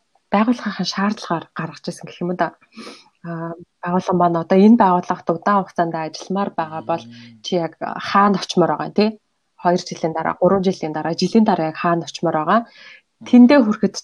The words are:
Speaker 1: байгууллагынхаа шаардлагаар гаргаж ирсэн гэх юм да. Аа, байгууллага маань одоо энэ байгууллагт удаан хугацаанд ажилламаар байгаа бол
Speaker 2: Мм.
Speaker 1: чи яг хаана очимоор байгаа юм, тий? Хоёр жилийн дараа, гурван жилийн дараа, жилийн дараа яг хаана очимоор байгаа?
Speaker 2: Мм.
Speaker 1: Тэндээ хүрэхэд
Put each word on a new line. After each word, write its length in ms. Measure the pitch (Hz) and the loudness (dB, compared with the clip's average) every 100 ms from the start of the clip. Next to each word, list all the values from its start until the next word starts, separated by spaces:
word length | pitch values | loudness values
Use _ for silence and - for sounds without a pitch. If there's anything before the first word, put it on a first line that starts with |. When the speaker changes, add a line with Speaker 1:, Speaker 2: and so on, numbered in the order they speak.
| _ _ _ | _ _ _
Speaker 1:
байгууллагынхаа 540 | 202 220 240 214 190 180 | -2 0 -2 -6 -8 -6
шаардлагаар 560 | - 202 208 - 165 - | -4 -4 -6 -6 -8 -8
гаргаж 320 | - 156 151 - | -12 -12 -12 -14
ирсэн 200 | - 165 | -12 -14
гэх 120 | - | -8
юм 120 | 175 185 | -6 -4
да. 200 | 165 - _ 226 - - _ _ | -6 -8 _ -20 -20 -20 _ _
Аа, 280 | 170 165 165 170 - _ | -14 -12 -12 -14 -20 _
байгууллага 360 | 175 185 - 185 | -4 -2 0 2
маань 240 | 175 170 | 2 0
одоо 180 | 160 190 | 2 6
энэ 180 | 208 233 | 8 8
байгууллагт 520 | 196 180 - 180 - | 6 2 -2 -4 -4
удаан 360 | 165 - 202 | -4 -2 -2
хугацаанд 300 | 190 - 170 | -2 -4 -4
ажилламаар 560 | 160 160 - - 190 202 | -4 -10 -12 -8 -6 -6
байгаа 300 | - 160 160 | -6 -8 -8
бол 200 | 156 165 | -6 -6
Speaker 2:
Мм. 360 | - - - - | -8 -20 -20 -18
Speaker 1:
чи 160 | - 180 | -6 -4
яг 200 | 165 - | -4 -8
хаана 560 | - - - 196 202 185 | -10 -10 -2 2 2 2
очимоор 300 | - - 160 | -2 0 0
байгаа 160 | 151 156 | 0 -4
юм, 80 | - | -2
тий? 140 | 208 214 _ _ _ _ | -2 -4 _ _ _ _
Хоёр 240 | 175 180 | -2 -2
жилийн 320 | - - 165 | -4 -6 -6
дараа, 240 | 160 165 165 | -4 -6 0
гурван 240 | 180 196 | 2 2
жилийн 320 | 190 - 156 | 0 -2 -6
дараа, 220 | 156 156 165 | -6 -6 -4
жилийн 280 | 180 226 214 | 0 2 2
дараа 240 | 175 160 | 0 -2
яг 60 | 156 | -4
хаана 240 | 175 170 | -2 -2
очимоор 320 | 160 - 170 156 | -4 -6 -2 -2
байгаа? 240 | 151 214 | 0 0
Speaker 2:
Мм. 640 | 233 - - - _ _ | -2 -12 -20 -20 _ _
Speaker 1:
Тэндээ 360 | - 247 247 294 | 4 8 8 8
хүрэхэд 300 | 214 208 190 - | 4 0 -4 -4